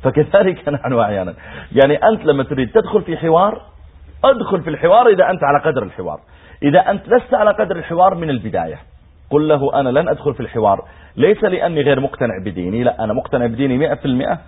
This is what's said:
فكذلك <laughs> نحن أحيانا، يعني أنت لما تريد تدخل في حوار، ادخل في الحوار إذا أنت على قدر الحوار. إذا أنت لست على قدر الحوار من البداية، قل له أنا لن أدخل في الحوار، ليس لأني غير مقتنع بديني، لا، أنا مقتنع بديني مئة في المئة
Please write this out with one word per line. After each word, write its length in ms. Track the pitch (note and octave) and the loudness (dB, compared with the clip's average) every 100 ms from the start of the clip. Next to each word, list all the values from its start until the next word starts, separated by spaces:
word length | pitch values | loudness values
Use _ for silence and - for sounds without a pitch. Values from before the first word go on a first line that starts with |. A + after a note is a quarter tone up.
فكذلك 680 | E3 D3 D3+ G3 F#3+ F3+ - | 0 0 2 2 0 -2 -6
<laughs> 0 | |
نحن 300 | C#3+ A#2+ B2 | -6 -4 -2
أحيانا، 340 | G#2+ G#2 F2+ - - - - | 0 -2 -6 -10 -18 -18 -4
يعني 240 | - C3+ D3 | 2 4 4
أنت 300 | - A3 D#3 | 2 0 0
لما 180 | C#3 | 0
تريد 260 | C3+ C3+ B2 | 0 -4 0
تدخل 300 | D3+ - G#3+ | 0 0 -2
في 160 | F3 D#3+ | -2 -6
حوار، 440 | E3 E3 G3 A3 - - - - - - | 0 2 2 -2 -14 -20 -20 -20 -20 -2
ادخل 380 | C4 C4 E3+ F#3+ | 2 2 0 -4
في 80 | D#3+ | -4
الحوار 380 | D3+ E3 G#3 B3 | -2 4 6 6
إذا 220 | G3 E3 | 4 2
أنت 140 | F#3 | 2
على 160 | C#3+ C#3+ | 0 0
قدر 240 | D#3 C3 | 0 -2
الحوار. 360 | G2+ - F2+ D2+ _ - - - | -4 -8 -10 -10 _ -20 -20 -2
إذا 160 | C#3+ C#3+ | 2 2
أنت 300 | - G3 - | 2 -2 0
لست 240 | B3 - | 0 2
على 180 | B3+ G#3+ | 0 2
قدر 240 | G3+ G3+ E3+ | 2 -2 -4
الحوار 400 | D#3 E3+ F#3 F3 | -6 2 2 2
من 140 | D#3+ | -4
البداية، 500 | C3 G#2+ F#2 D#2+ D2+ - - _ _ - | -4 -4 -4 -6 -10 -18 -20 _ _ -2
قل 180 | D3 D3+ | 0 2
له 320 | D3+ C#3 - | 2 2 0
أنا 100 | C3+ | 0
لن 200 | C3 E3+ | 0 0
أدخل 240 | D3+ D3 | -2 -4
في 60 | A#2+ | -6
الحوار، 440 | A#2 A#2+ A2 G2 - - - - | -6 -2 0 0 -2 -20 -20 0
ليس 260 | D3 G#3 | 2 2
لأني 380 | G#3 F#3 F3 D#3+ | 0 0 -2 0
غير 180 | C#3 C3+ | 0 0
مقتنع 440 | C#3+ - B2 A2 F#2+ | -2 -4 -6 -4 -8
بديني، 380 | F2 F2 G#2+ | -6 -4 -2
لا، 200 | A#2+ - | -2 -2
أنا 100 | A2 | -4
مقتنع 320 | A2 - C3 A#2+ | -4 -2 -2 -2
بديني 320 | A2+ C#3 B2+ | -2 -2 0
مئة 180 | D3+ C#3 | -2 -4
في 100 | C#3+ | -2
المئة 340 | B2 D3+ E3+ | -2 -2 -6